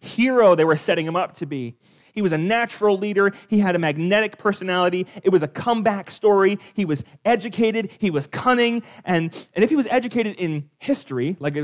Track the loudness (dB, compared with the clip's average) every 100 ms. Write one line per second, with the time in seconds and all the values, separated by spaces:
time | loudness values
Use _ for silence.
0 | -10 -2 2 6 6 6 4 2 0 -2
1 | -2 -4 -4 -8 -10 -8 -10 -12 _ _
2 | _ -4 -2 0 0 0 -2 0 0 2
3 | 0 0 0 -2 -2 0 2 2 0 0
4 | 0 2 0 -2 -4 -4 -2 0 0 0
5 | -4 -4 2 2 0 -4 -2 0 0 -2
6 | -6 -2 2 4 4 0 -6 -6 -2 -4
7 | -6 -6 0 0 -2 -2 0 0 -6 -4
8 | -2 -2 -4 -4 0 2 2 -2 -6 -12
9 | -4 -2 -2 -8 -10 -2 0 0 0 -2
10 | -2 -2 -4 -4 -4 -4 -8 _ -4 -4
11 | -4 -4 -4 -4 -6 -6